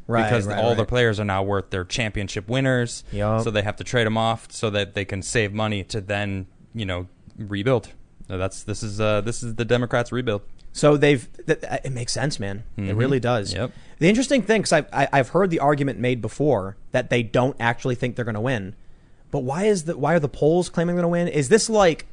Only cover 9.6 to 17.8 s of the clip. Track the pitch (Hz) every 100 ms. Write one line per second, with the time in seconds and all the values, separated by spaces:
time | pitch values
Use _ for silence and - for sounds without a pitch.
9.6 | 113 120 123 123 117 120 123 101 - -
10.6 | - - 147 147 143 135 - - - 156
11.6 | - - 135 127 117 - 143 - 98 98
12.6 | - - 98 104 131 135 117 120 95 92
13.6 | 127 - - - 160 220 262 277 202 220
14.6 | - 160 - 131 139 139 120 165 196 160
15.6 | 139 147 139 101 123 127 104 - 147 110
16.6 | 95 - - 127 113 123 110 135 127 -
17.6 | 117 120